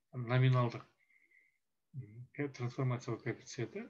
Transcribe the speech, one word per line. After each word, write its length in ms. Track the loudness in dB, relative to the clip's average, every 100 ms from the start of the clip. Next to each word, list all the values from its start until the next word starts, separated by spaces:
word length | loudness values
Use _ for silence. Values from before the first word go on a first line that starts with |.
| _
номиналдық 680 | -8 2 6 8 6 4 -2 -12 _ _ _ _ _ _ _ _ _ _ -12
Mm. 300 | -12 -14 -18 -6 -6
трансформациялық 760 | -4 -6 -2 -2 -2 -4 -6
коэффициенті 640 | -4 -6 -8 -8 -6 -6 -12